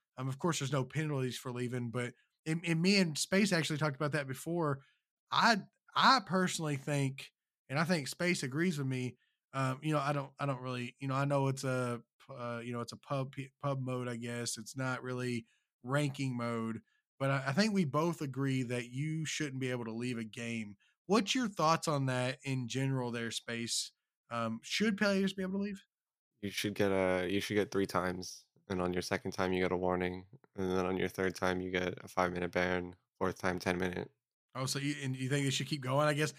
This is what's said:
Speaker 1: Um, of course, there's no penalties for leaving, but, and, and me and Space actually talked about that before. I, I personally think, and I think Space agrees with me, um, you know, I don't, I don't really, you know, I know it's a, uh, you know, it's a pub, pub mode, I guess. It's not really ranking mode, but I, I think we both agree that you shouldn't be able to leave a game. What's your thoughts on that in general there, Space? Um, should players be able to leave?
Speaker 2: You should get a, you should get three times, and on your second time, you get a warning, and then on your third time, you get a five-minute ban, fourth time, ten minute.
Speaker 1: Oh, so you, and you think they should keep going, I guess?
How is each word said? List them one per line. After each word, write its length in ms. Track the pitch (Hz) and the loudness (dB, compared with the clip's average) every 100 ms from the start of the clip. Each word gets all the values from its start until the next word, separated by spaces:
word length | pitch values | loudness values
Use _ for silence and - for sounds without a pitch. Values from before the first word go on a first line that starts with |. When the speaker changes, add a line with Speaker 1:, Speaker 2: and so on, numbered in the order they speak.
| _ - | _ -8
Speaker 1:
Um, 100 | 131 | -6
of 100 | 135 | 0
course, 220 | 180 156 | 0 0
there's 120 | 139 | 0
no 120 | 139 | 0
penalties 540 | 131 143 156 139 127 117 | 0 -2 0 0 -2 -4
for 140 | 131 | -6
leaving, 380 | 123 123 123 120 | -4 -2 -2 -2
but, 240 | 120 120 - _ _ 156 | -4 -4 -8 _ _ -4
and, 180 | 165 170 | -2 0
and 160 | 165 | 4
me 160 | 180 202 | 6 6
and 200 | 175 143 | 4 0
Space 340 | - 190 208 | 0 2 4
actually 280 | 170 143 151 | 2 2 0
talked 160 | 156 135 | 0 0
about 160 | 147 | -2
that 160 | 151 135 | 0 -2
before. 540 | 135 160 170 151 131 - _ _ _ - | -6 -4 0 0 -2 -6 _ _ _ -4
I, 260 | 135 208 208 - _ _ - | 4 4 4 0 _ _ 4
I 240 | 202 262 190 | 6 6 4
personally 520 | 185 185 - 156 139 | 0 2 0 -2 -2
think, 540 | 143 143 135 135 - _ _ _ - | 0 2 2 -2 -12 _ _ _ -4
and 120 | 135 | 0
I 40 | |
think 240 | 165 175 131 | 2 0 -2
Space 360 | - 175 175 | -2 0 0
agrees 340 | 135 139 185 147 | 0 0 0 0
with 100 | 135 | -2
me, 300 | 127 127 120 _ _ _ | -2 -4 -8 _ _ _
um, 260 | 135 131 131 | -2 -2 0
you 100 | 151 | 0
know, 80 | 151 | 0
I 140 | 139 | 2
don't, 180 | 143 139 - | -2 -4 -4
I 60 | 143 | -4
don't 160 | 127 | -2
really, 340 | 127 123 120 - | -4 -6 -6 -6
you 80 | 139 | -2
know, 80 | 135 | 0
I 100 | 139 | 2
know 220 | 143 135 | 2 2
it's 160 | 135 | 0
a, 380 | 135 127 123 120 - _ - | 0 0 0 -4 -8 _ -16
uh, 320 | 135 120 117 | -10 -8 -6
you 80 | 120 | -6
know, 100 | 120 | -6
it's 120 | 117 | -8
a 40 | 117 | -10
pub, 360 | - 139 131 139 135 _ | -6 -4 -4 -8 -12 _
pub 200 | 143 135 | -4 -2
mode, 260 | 127 127 123 | -2 -4 -4
I 80 | 117 | -6
guess. 420 | 120 120 117 - | -6 -4 -4 -6
It's 200 | 107 131 | -8 -4
not 260 | 131 127 | -4 -4
really 440 | 127 127 123 120 - _ _ _ | -4 -4 -2 -4 -6 _ _ _
ranking 540 | 123 143 147 135 135 120 | 0 2 2 0 -2 -2
mode, 440 | 120 117 113 110 - _ _ - | -2 -2 -2 -4 -10 _ _ -4
but 100 | 135 | 0
I, 140 | 135 135 | 0 0
I 40 | |
think 200 | 135 220 | 2 4
we 100 | 196 156 | 4 2
both 360 | 151 170 165 | 2 2 0
agree 420 | 147 127 139 131 | -4 -2 0 2
that 280 | 120 123 120 | 0 -2 -4
you 340 | 127 156 160 147 | -4 -2 -2 -2
shouldn't 340 | - 151 131 | -2 -4 -2
be 120 | 127 | -2
able 140 | 127 113 | -2 -4
to 60 | |
leave 260 | 113 123 117 | -4 -2 -4
a 60 | |
game. 540 | 110 110 117 117 104 101 _ _ - | -6 -6 -4 -4 -6 -12 _ _ 2
What's 280 | 214 196 262 | 2 4 0
your 140 | 233 | 0
thoughts 380 | - 156 160 - | 2 4 4 2
on 180 | 143 131 | 0 2
that 320 | 127 123 131 | 0 0 -2
in 260 | 139 131 117 | -4 -2 -2
general 420 | 123 135 131 123 | 0 0 0 -2
there, 200 | 117 117 | -2 -4
Space? 600 | - - 117 117 - - _ _ _ - | -6 -6 -4 -2 -4 -4 _ _ _ -8
Um, 320 | 120 113 113 | -2 -2 -4
should 340 | - - 214 196 | -4 0 2 4
players 360 | 208 196 190 | 4 4 2
be 80 | 196 | 0
able 180 | 185 196 | -2 -2
to 40 | |
leave? 200 | 202 196 - _ _ _ _ _ | -2 -6 -14 _ _ _ _ _
Speaker 2:
You 100 | 101 | -6
should 220 | - 107 | -2 -2
get 180 | 101 101 | 2 4
a, 360 | 95 92 92 90 | 4 4 4 2
you 120 | 98 | 0
should 140 | - 104 | 2 2
get 160 | 95 | 2
three 140 | 98 95 | 2 2
times, 600 | 92 92 92 90 - _ _ - | 2 0 -2 -8 -12 _ _ -4
and 120 | 92 | -2
on 120 | 90 | 0
your 80 | 90 | 0
second 300 | - 95 98 | 0 -2 -2
time, 200 | 92 92 | -2 2
you 100 | 92 | 2
get 120 | 92 | 2
a 40 | 90 | 2
warning, 500 | 90 90 90 92 92 - - 101 | 2 2 0 -4 -12 -20 -12 -4
and 160 | 92 | 0
then 140 | 92 90 | 2 2
on 100 | 92 | 0
your 140 | 92 | -2
third 260 | - 95 87 | 0 -2 0
time, 240 | 92 92 | 0 0
you 100 | 92 | -2
get 300 | 92 90 - | 0 -2 -4
a 60 | - | -4
five-minute 460 | - 90 87 87 | 0 0 0 0
ban, 420 | 90 90 90 90 90 _ - | 2 2 2 -2 -10 _ -2
fourth 200 | 92 87 | -2 0
time, 220 | 95 90 | 0 0
ten 180 | 95 90 | 0 0
minute. 320 | 92 90 - _ _ _ _ 123 | 0 -2 -8 _ _ _ _ -6
Speaker 1:
Oh, 100 | 131 | -4
so 140 | 139 | -2
you, 160 | 143 147 | -2 -2
and 140 | 139 131 | -4 -2
you 100 | 131 | 0
think 160 | 143 | 2
they 60 | 139 | 2
should 180 | 135 135 | 0 -2
keep 140 | 151 | -4
going, 260 | 127 135 151 | 0 2 4
I 60 | |
guess? 200 | 147 151 | 2 0